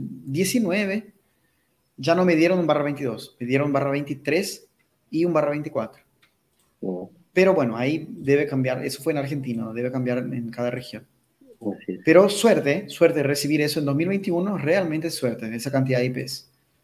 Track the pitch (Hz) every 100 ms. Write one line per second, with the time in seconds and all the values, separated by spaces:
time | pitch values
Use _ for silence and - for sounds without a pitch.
0 | 135 - - 139 185 247 208 190 202 208
1 | - - _ _ _ _ _ _ _ -
2 | 135 170 185 160 170 185 160 147 143 139
3 | 135 107 - - 120 135 147 139 139 143
4 | 143 139 - 160 202 - - _ _ _
5 | _ 156 175 156 147 147 147 131 110 -
6 | _ _ _ _ _ _ _ _ 98 90
7 | 90 - _ - 190 170 123 113 127 156
8 | - - 135 143 147 135 127 127 143 -
9 | 160 151 135 147 131 113 110 113 123 127
10 | 123 123 - 123 117 117 123 123 - 110
11 | - _ _ _ - - 104 - - 92
12 | - 165 196 - 233 202 143 156 202 -
13 | 170 147 135 139 143 151 147 165 143 139
14 | 175 196 196 170 190 190 139 190 175 156
15 | 160 - 127 117 110 117 131 131 131 127
16 | 127 127 135 - - _ _ _